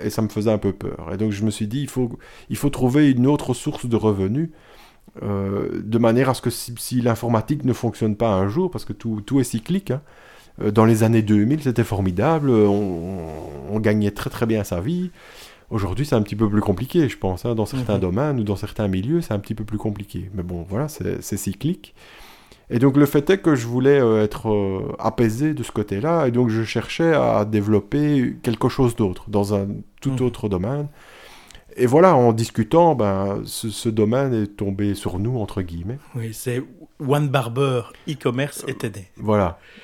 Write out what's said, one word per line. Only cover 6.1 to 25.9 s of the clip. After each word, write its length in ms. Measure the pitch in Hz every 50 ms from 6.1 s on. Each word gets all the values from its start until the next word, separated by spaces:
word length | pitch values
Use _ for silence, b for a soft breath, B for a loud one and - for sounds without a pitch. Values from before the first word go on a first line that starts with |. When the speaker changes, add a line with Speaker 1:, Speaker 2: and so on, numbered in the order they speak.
| 113 123 131 127
Speaker 1:
à 40 | 127
ce 80 | -
que 80 | - 123
si, 240 | - - - - 120 -
si 240 | - - 127 127
l'informatique 640 | 117 120 113 107 - 123 120 110 107 - 151 143 131
ne 80 | 131 113
fonctionne 420 | - - 117 104 - 113 110 104
pas 180 | - 120 113 101
un 140 | 92 95 98
jour, 220 | 98 160 190 175
parce 160 | - 110 -
que 80 | - 101
tout, 280 | - - 117 110 107 101
tout 140 | - 131 139
est 40 | 127
cyclique, 480 | - - 113 - - 175 196 - -
hein, 100 | 127 143 - B B B B B B B B B B -
euh, 80 | - 107
dans 140 | 101 113 110
les 160 | 110 113 107 113
années 200 | 110 117 113 107
deux 200 | 104 107 104 104
mille, 160 | 117 147 160 139
c'était 200 | 131 113 120 110
formidable, 680 | - 101 98 98 92 90 92 107 151 160 160 147 135
on, 180 | 120 107 104 101
on, 1000 | 101 101 104 95 90 82 82 190 196 185 82 80 156 156 160 - 147 143 67 71 -
on 40 | 220
gagnait 320 | 110 107 107 107 104 101
très, 180 | 98 - - -
très 160 | - - 120
bien 180 | 113 113 107 98
sa 160 | - 95 87
vie. 280 | 92 131 175 180 185 180 - B B B B B B B B B B B
Aujourd'hui, 360 | - 110 98 - - 107 147
c'est 100 | - 135
un 60 | 113
petit 140 | 104 - 107
peu 120 | 104 110 104
plus 120 | 104 107
compliqué, 480 | 101 - 95 90 131 131 - 175 151 117
je 80 | - -
pense, 260 | - 95 92 90 -
hein, 80 | 120 117
dans 100 | 110 104
certains 300 | - - 135 123 110 104
Speaker 2:
Mhm. 60 | 95
Speaker 1:
domaines 380 | 92 87 90 107 143 151 143 123
ou 40 | 107
dans 120 | 104 101
certains 320 | 92 107 101 - - 107 98
milieux, 340 | 92 92 95 127 165 170
c'est 120 | 165 - 110
un 60 | 101
petit 160 | - - 110
peu 100 | 110 107
plus 120 | 101 110 104
compliqué. 520 | - 110 104 104 101 - - - 92 95 98
Mais 100 | 98 85
bon, 220 | 87 90 85 82 92
voilà, 180 | 95 110 147 147
c'est, 340 | - - - 95 90 -
c'est 140 | - - 104 98
cyclique. 560 | - 104 92 - - 151 190 - - - - B B B B B B B B B B B B B B B
Et 100 | 127 120
donc, 180 | 123 139 131 143
le 80 | 147
fait 240 | 139 - 151 - -
est 80 | 190 190
que 160 | - 165 151
je 100 | 127 117 117
voulais, 320 | 120 127 131 139 143 139
euh, 240 | 127 113 110 107 107
être, 260 | 104 - - - 110
euh, 440 | 107 104 101 98 95 95 - - - -
apaisé 540 | - 110 - - 120 113 107 120 147 156 151
de 100 | 127 117
ce 80 | -
côté-là, 560 | - 113 104 -